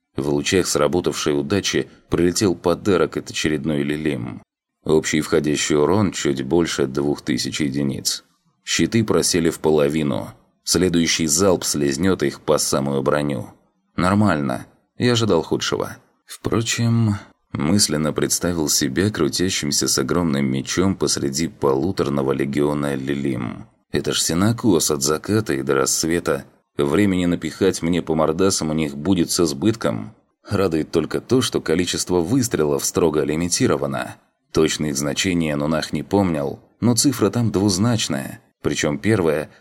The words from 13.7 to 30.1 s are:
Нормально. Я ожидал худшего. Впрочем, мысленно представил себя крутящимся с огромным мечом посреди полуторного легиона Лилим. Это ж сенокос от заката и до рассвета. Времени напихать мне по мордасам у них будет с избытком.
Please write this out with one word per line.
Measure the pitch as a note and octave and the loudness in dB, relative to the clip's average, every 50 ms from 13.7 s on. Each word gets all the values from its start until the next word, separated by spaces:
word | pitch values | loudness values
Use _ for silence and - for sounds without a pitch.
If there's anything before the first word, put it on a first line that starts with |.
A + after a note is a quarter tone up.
| _ _ _ _ _ | _ _ _ _ _
Нормально. | - E2 F2+ G2 G#2 G#2+ G2+ E2+ D2+ C#2+ C2 B1+ A#1+ - - _ _ _ _ _ - | -2 0 2 2 4 4 2 2 0 0 -2 -4 -6 -8 -14 _ _ _ _ _ -2
Я | A#2+ B2 A#2+ | 0 2 2
ожидал | A2 A#2 G#2 F#2 E2 | 2 2 2 2 2
худшего. | D#2 - - F2+ - - - G1+ G1+ G1+ - - _ _ _ _ _ - | 2 0 -2 -2 -2 -2 -4 -4 -4 -6 -8 -14 _ _ _ _ _ -20
Впрочем, | - - - - - G#2+ A#2 A#2 - - A#2 A#2 A#2 A#2 A2+ G#2+ G#2 G2 - - _ _ _ _ - | -18 -10 -6 -2 -2 0 0 -2 -2 0 2 2 4 4 4 2 2 -2 -4 -12 _ _ _ _ -6
мысленно | - C#2 D2+ F#2+ G#2 G#2 - D2+ D2+ D#2 D2+ D2 | -4 0 0 2 2 2 2 2 0 0 -2 0
представил | D2 C#2+ C2+ - - - F2 F2 E2+ D2+ C#2+ | 0 0 0 -2 -2 -2 -2 0 0 0 0
себя | - - D2+ C2+ C2 C#2+ F#2 G#2+ | 0 0 0 0 0 0 0 0
крутящимся | G#2+ - D#2+ C#2+ - - F2 F#2+ F#2 - - C#2+ C#2 - - C2 | 0 0 0 0 0 0 -2 -2 -2 -2 -2 -2 -2 0 0 0
с | - - | 0 0
огромным | C2+ C2 D#2 E2 F2+ E2 C#2 C#2 C#2 | 0 0 0 0 0 0 0 0 0
мечом | C2 C2 C2+ C2 - - - F2+ G2 F#2+ | 0 -2 -2 -4 -2 -2 0 0 0 0
посреди | - - C#2 - - C#2+ C#2+ C2+ C#2 E2 D#2 | 0 0 -2 -2 -2 -2 -2 -2 -2 -4 -4
полуторного | - - - C#2+ C2 C2+ C#2+ F2+ F#2+ - D#2+ C#2 C#2 C#2+ C2+ C2+ C2+ | -4 -2 0 0 2 2 0 0 -2 -2 -2 0 0 0 0 0 0
легиона | C2+ C#2 C#2 C#2 C#2+ C#2+ D2 D2 D2 C#2+ C#2+ C#2 | 0 -2 -2 0 0 0 0 0 -2 -2 -2 -4
Лилим. | C2+ C2+ C2+ C#2+ C#2 C#2 C#2 C2 A#1+ A#1+ A1 G1+ G1+ - - _ _ _ _ | -4 -4 -4 -4 -2 -2 -2 -2 -2 -4 -6 -8 -10 -14 -18 _ _ _ _
Это | - D2+ C#2 C#2+ C#2 | -4 -4 -2 -2 -2
ж | - | -2
сенокос | - - D#2+ E2 G2 A2 A#2 A#2 - A#2 F#2 D#2 C#2+ - | -2 0 0 2 2 2 2 2 2 2 4 4 2 0
от | D#2 C#2+ | 0 0
заката | C2+ C#2+ D#2 D2+ - - G2+ A2 G#2+ - D2+ | 0 -2 -2 -2 -2 0 0 0 0 0 -2
и | C2+ C2+ | -4 -2
до | C2+ C#2 | 0 0
рассвета. | C#2 C2 C2 - - - D#2+ E2+ E2+ E2 - D2 C#2 C2+ - _ _ _ _ _ - | 0 2 0 0 -2 0 0 0 0 0 0 -2 -2 -4 -10 _ _ _ _ _ -2
Времени | C#2+ C#2+ C#2+ F#2 G#2 G2+ F#2 F2+ F2+ | 0 2 2 2 2 2 2 2 2
напихать | F2 F2 E2+ - D#2 - - G#2 F#2+ F2+ - | 0 0 0 -2 -6 -2 0 2 2 2 2
мне | - E2+ F2 E2+ D2+ | 0 0 0 0 0
по | - D#2+ | 0 0
мордасам | D#2 D#2 D2+ D#2+ E2+ F#2+ G2 F#2+ - E2 D#2 | 2 2 2 2 2 2 2 2 0 -2 -2
у | D2+ | -2
них | D#2 D#2 C#2+ C#2 | -2 -2 -2 -4
будет | C#2+ D2 F2 G2 F2 E2 - | -4 0 0 2 2 2 0
с | - - | 2 2
избытком. | F2+ D#2+ C#2+ C2+ D#2 G#2 A2 - - D2+ A1+ A1 G#1+ - | 2 0 0 0 -2 -2 -2 0 -2 -4 -4 -4 -8 -12